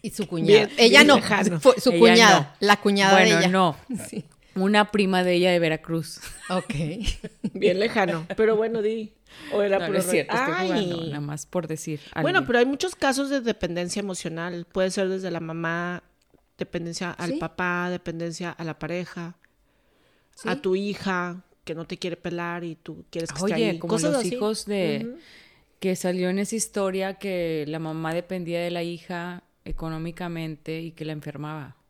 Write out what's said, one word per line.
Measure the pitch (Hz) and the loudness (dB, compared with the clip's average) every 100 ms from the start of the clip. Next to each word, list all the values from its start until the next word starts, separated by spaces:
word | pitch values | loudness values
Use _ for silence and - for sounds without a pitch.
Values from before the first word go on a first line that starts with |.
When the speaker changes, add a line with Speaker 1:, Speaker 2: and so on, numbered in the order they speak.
Speaker 1:
Y | 220 | -10
su | - 185 | -8 -6
cuñada. | 170 160 214 208 | 0 6 6 6
Speaker 2:
Bien, | - | 6
Speaker 1:
Ella | 233 277 | 8 10
Speaker 2:
bien | 294 | 10
Speaker 1:
no, | 269 | 8
Speaker 2:
lejano. | - 202 196 170 | 4 0 0 6
Speaker 1:
fue | 262 254 | 6 6
su | 254 | 2
Speaker 3:
Ella | 170 | 8
Speaker 1:
cuñada, | 226 233 220 185 143 - | 8 10 8 8 2 -2
Speaker 3:
no. | 202 | 2
Speaker 1:
la | 202 | 4
cuñada | 202 202 196 | 4 4 6
Speaker 3:
Bueno, | 190 185 170 | 8 8 6
Speaker 1:
de | |
ella. | 180 | 4
Speaker 3:
no. | 190 180 143 - | 4 2 0 -10
Speaker 1:
<laughs> | 233 - | -10 -8
Sí. | 214 - _ _ 190 | -12 -14 _ _ -2
Speaker 3:
Una | 190 208 208 | 2 2 2
prima | 208 190 185 | 2 2 2
de | 180 175 | 2 4
ella | 180 | 4
de | 175 | 4
Veracruz. | 165 160 - 165 156 - - - - | 2 -2 -4 -6 -6 -12 -16 -16 -4
Speaker 1:
Ok. | 185 - 151 156 190 208 - - _ 202 | -4 -4 -6 -4 -4 -6 -6 -14 _ -10
Speaker 2:
Bien | 190 196 180 | 0 0 2
lejano, | 226 220 185 165 165 196 | 0 0 0 -2 -6 0
pero | 220 214 | 2 2
bueno, | 226 226 | 0 -2
di. | 208 226 214 _ _ - 196 | -2 -4 -8 _ _ -20 -4
O | 202 | -2
era | 202 190 | 2 0
Speaker 3:
No, | 170 | 0
Speaker 2:
puro | 185 | -2
Speaker 3:
no | |
es | 180 | 2
cierto, | 170 - 220 | 0 0 -2
Speaker 2:
rollo. | 262 | 0
Speaker 3:
estoy | 349 370 | -2 0
jugando, | 285 180 170 | 0 -2 -4
Speaker 2:
Ay. | 165 | -6
Speaker 3:
nada | 147 | -8
más | 143 151 - | -8 -10 -6
por | 180 160 | -6 -6
decir | 156 - 147 - | -8 -8 -10 -8
Speaker 2:
Bueno, | - 294 359 | -2 0 0
Speaker 3:
alguien. | 262 | 2
Speaker 2:
pero | 240 | 2
hay | 247 | 2
muchos | 277 370 - | 0 -6 0
casos | 277 262 277 | 0 0 -2
de | 277 | -2
dependencia | 233 208 175 170 175 208 | -2 -4 -4 -4 -6 -6
emocional. | 202 180 170 165 170 175 170 | -6 -8 -8 -8 -8 -10 -8
Puede | 190 185 | -2 0
ser | 185 190 | 0 -2
desde | 190 185 | -2 -6
la | 170 | -6
mamá, | 165 165 165 170 175 175 _ _ _ _ _ _ | -6 -6 -4 -4 -6 -8 _ _ _ _ _ _
dependencia | - 170 170 165 175 | -8 -6 -8 -8 -8
al | - 175 | -6 -6
Speaker 1:
Sí. | 285 | -4
Speaker 2:
papá, | 165 - 180 175 180 | -6 -4 -4 -2 -4
dependencia | 180 - 165 170 165 175 | -6 -8 -8 -8 -8 -10
a | - 165 | -8 -10
la | 151 | -8
pareja, | 156 175 170 - 170 - _ _ _ _ _ _ _ _ _ - | -8 -8 -8 -12 -14 -16 _ _ _ _ _ _ _ _ _ -10
Speaker 1:
Sí. | - | -6
Speaker 2:
a | 180 | -2
tu | 190 185 | 0 0
hija | 202 185 196 180 175 180 _ _ | -2 -4 -4 -4 -4 -8 _ _
que | - 160 | -12 -10
no | 165 | -10
te | 180 | -8
quiere | 185 170 | -8 -6
pelar | 180 170 175 175 170 | -8 -6 -6 -8 -10
y | 156 | -12
tú | - 165 - | -14 -16 -12
quieres | 175 165 | -10 -8
que | 139 | -4
esté | 196 | -2
Speaker 3:
Oye, | 220 220 | 0 0
Speaker 2:
ahí. | 165 | 0
Speaker 3:
como | 170 | -2
Speaker 2:
Cosas | - 294 | -2 0
Speaker 3:
los | 285 | -2
Speaker 2:
así. | 202 247 | -2 -2
Speaker 3:
hijos | 214 214 - | -4 -4 -4
de | 202 170 214 226 | -2 -2 -2 -6
Speaker 2:
Ujú. | 330 - - - _ _ _ | -12 -20 -20 -20 _ _ _
Speaker 3:
que | 190 185 | -4 -2
salió | 180 180 180 | -2 -2 -2
en | 196 | -2
esa | 202 220 | -2 -4
historia | - 214 196 190 190 | -4 -4 -2 -2 -6
que | 190 202 180 170 160 147 | -6 -6 -4 -2 -4 -4
la | 160 | -6
mamá | 160 160 160 | -6 -6 -4
dependía | 165 175 185 170 170 | -6 -6 -8 -6 -6
de | 175 | -4
la | 170 | -6
hija | 170 170 - 175 175 180 _ _ | -8 -10 -10 -8 -8 -12 _ _
económicamente | - - 160 160 165 165 175 165 160 151 - 160 | -10 -8 -6 -6 -8 -8 -8 -8 -8 -10 -10 -10
y | 165 | -10
que | 165 156 | -12 -10
la | |
enfermaba. | 151 147 147 151 156 131 - | -10 -10 -10 -10 -10 -14 -20